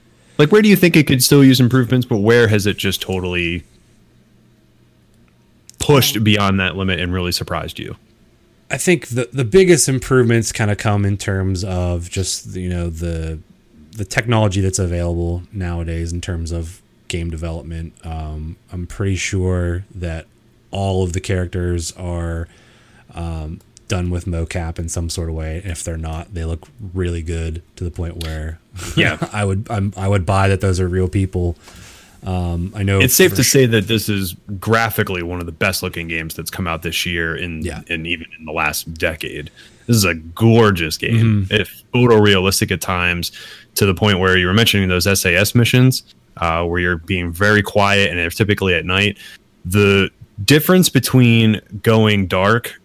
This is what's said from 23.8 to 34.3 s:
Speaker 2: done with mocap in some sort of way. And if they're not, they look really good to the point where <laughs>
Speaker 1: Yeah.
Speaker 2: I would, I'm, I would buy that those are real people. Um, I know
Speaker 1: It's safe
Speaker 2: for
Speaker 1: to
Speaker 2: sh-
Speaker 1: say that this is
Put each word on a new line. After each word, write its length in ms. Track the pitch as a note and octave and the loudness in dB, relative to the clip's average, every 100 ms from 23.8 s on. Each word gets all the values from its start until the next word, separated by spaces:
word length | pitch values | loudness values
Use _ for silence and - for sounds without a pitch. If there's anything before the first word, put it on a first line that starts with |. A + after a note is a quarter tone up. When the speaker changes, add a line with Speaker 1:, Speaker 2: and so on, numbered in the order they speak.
| - | -6
Speaker 2:
done 200 | F#2+ F2 | -4 -2
with 160 | F2 | -4
mocap 540 | F2 E2+ E2 F#2 E2 E2+ | -4 -4 -4 -6 -8 -8
in 100 | E2 | -8
some 220 | - E2 | -6 -6
sort 180 | E2+ E2 | -6 -6
of 60 | |
way. 240 | D#2+ D#2 D#2+ | -6 -8 -8
And 120 | F#2+ | -10
if 140 | E2+ | -10
they're 140 | - D#2+ | -8 -8
not, 340 | D#2+ D#2+ E2 | -8 -10 -10
they 140 | F#2 E2 | -8 -6
look 200 | D#2+ - - G2+ | -8 -10 -18 -10
really 280 | F2+ F2 E2+ | -4 -4 -4
good 380 | D#2+ E2 E2 D#2+ - - | -6 -6 -6 -8 -12 -10
to 80 | |
the 60 | F2 | -10
point 320 | - E2+ E2+ | -8 -8 -8
where 360 | D#2+ D#2 D#2 D#2+ _ F#2 | -8 -8 -8 -12 _ -16
<laughs> 180 | F2+ - | -8 -2
Speaker 1:
Yeah. 220 | F2 D#2 - | 0 -2 -6
Speaker 2:
I 120 | G#2+ | -4
would, 220 | G2+ G2 A2 | -2 -2 -4
I'm, 240 | A#2 G2 F#2+ | -4 -4 -2
I 100 | F#2+ | 0
would 160 | G2+ | 0
buy 240 | E2 G2 G2 | 2 2 2
that 140 | F#2+ | 2
those 180 | G2 F2+ | 0 0
are 80 | F2+ | 0
real 200 | F#2 F2+ | 0 0
people. 480 | G2+ F#2+ F2+ F2 E2+ - - - - - _ | 0 -2 -2 -4 -4 -12 -20 -20 -20 -20 _
Um, 480 | - F#2 F2 F2 F2+ | -6 -4 -2 -4 -6
I 100 | G#2 | -4
know 160 | G2 G2 | 0 4
Speaker 1:
It's 140 | C3 | 4
safe 180 | - F#3 | 4 4
Speaker 2:
for 60 | G3 | 4
Speaker 1:
to 40 | |
Speaker 2:
sh- 80 | B2 | 2
Speaker 1:
say 160 | C#3 B2+ | 4 4
that 220 | A2+ G2 | 2 2
this 200 | A2+ - | -2 0
is 280 | G2+ F#2+ | -2 -2